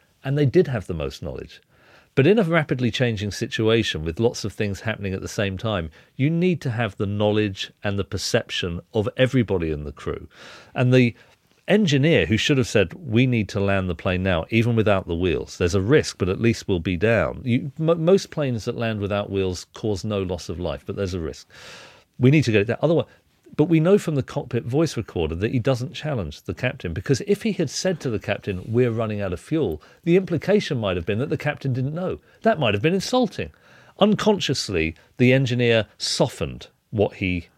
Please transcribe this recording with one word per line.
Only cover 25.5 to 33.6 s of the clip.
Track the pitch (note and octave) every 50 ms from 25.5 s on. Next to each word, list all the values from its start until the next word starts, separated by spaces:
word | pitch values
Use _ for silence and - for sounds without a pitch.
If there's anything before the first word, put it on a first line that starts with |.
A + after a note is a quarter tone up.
| -
he | B2
doesn't | G#2 C3+ C3 A2+ B2+ - -
challenge | - - D3+ C#3+ A#2 F2 D2 - - -
the | - -
captain, | - - B2+ - - - F2 E2
because | - - - C#3 - -
if | - G3+ G3 -
he | A3+ F#3
had | - E3+ B2+
said | - - - F#3 F#3 D3
to | - C3+
the | A2 F#2+
captain, | - - G2+ - - G#2+ F#2+ F2+ -
"We're | - G#2+ A#2+ B2+ A#2+
running | A2+ A2+ A2+ G#2+ G#2+ G2+
out | G2+ F#2+ F2
of | E2+
fuel," | - - D3+ D#3+ C#3 F#2 D#2 D2 - - - _ -
the | E3+ E3+
implication | F#3+ F#3+ - E3+ C3+ - F3+ G3+ G#3+ - - D3+ A#2
might | A2 G2 F2+
have | F2+ E2+
been | - G2+ A2
that | C3+ E3+
the | D#3+
captain | - - D3+ D3 - - C#3 A#2+
didn't | C3 B2+ C#3 D#3
know. | E3+ F#3 E3+ - - _ _ _ _ -
That | A3 A3 D#3
might | C#3+ A2 G2+
have | G2+ A2
been | D#3+ F#3
insulting. | F#3+ - - - B3+ B3 - - - F2 D#2+ - _